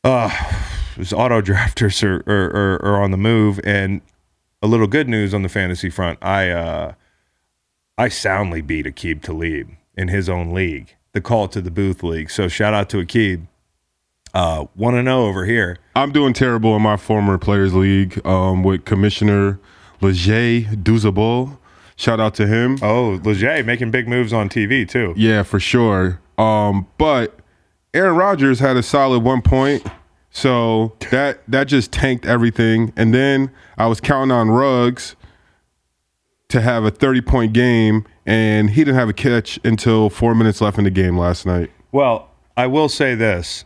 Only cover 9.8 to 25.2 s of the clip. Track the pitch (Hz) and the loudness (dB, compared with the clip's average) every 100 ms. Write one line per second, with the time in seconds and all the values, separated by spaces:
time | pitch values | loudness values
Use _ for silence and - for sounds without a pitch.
9.8 | _ 98 90 98 90 87 85 90 92 76 | _ -8 -4 -2 -2 -4 -4 -4 -4 -6
10.8 | - _ _ 104 - 117 98 107 90 85 | -14 _ _ -8 -2 -2 -2 -6 -6 -2
11.8 | 98 90 87 80 78 - 92 - 104 107 | -2 -2 -4 -6 -6 -4 -4 0 0 0
12.8 | 98 101 87 117 104 87 82 _ _ _ | -2 -4 -2 0 0 -2 -10 _ _ _
13.8 | _ _ _ _ - - 85 78 71 95 | _ _ _ _ -8 -2 -2 -4 -8 -4
14.8 | 117 123 127 131 110 95 95 117 90 90 | -2 0 0 0 0 -2 -2 -2 -2 -6
15.8 | _ 127 139 143 139 120 131 117 110 107 | _ -2 -2 0 -2 0 0 2 2 2
16.8 | 107 104 - 107 101 95 - 101 98 92 | 2 0 0 0 2 0 0 2 2 2
17.8 | 98 98 95 95 - 95 92 92 92 95 | 2 2 0 -4 -2 0 2 2 0 0
18.8 | - 98 104 - 107 101 98 98 _ _ | -2 0 0 2 0 2 0 -4 _ _
19.8 | - _ 98 90 90 110 120 117 107 107 | -20 _ 0 2 2 2 2 0 -2 -2
20.8 | 90 113 104 95 110 120 131 139 _ _ | 2 2 2 0 0 0 -4 -10 _ _
21.8 | - - - 113 110 - 104 113 123 135 | -20 -4 -2 0 -2 0 0 2 0 0
22.8 | 104 117 120 95 107 98 117 160 113 120 | 0 0 0 -2 -2 0 0 0 -2 -2
23.8 | 120 127 120 123 113 113 101 120 104 131 | -2 -2 -2 -2 0 -2 -2 -2 0 -2
24.8 | 92 123 104 87 | -2 -2 -2 2